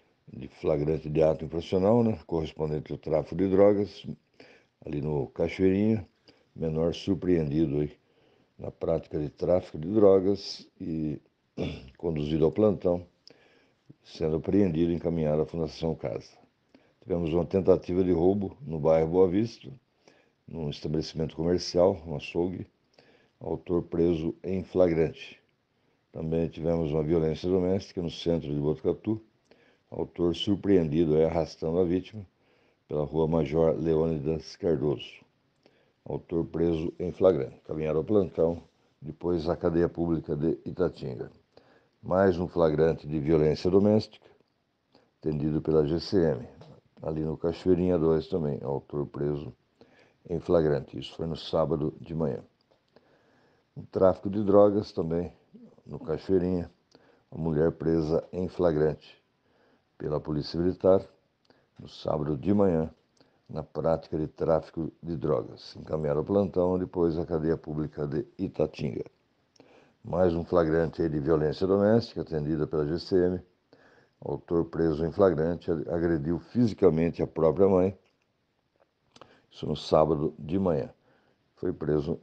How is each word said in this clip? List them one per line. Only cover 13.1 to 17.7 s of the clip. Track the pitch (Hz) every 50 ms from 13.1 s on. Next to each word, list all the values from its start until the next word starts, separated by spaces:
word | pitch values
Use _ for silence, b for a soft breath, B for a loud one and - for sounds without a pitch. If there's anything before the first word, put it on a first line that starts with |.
| _ _ b b b b b b b b b b b b b b - _ _
sendo | - - - 82 78 78
apreendido | 80 - - 92 98 101 92 78 80 85 85 85
e |
encaminhado | 80 78 85 85 82 78 76 76 78 78
à |
Fundação | - - 85 80 76 - - 82 82 78
Casa. | 73 - 65 52 - - - _ _ _ _ _ _ b b b b b b b b _
Tivemos | - 90 85 87 78 76
uma | 87 82
tentativa | 73 - 98 85 87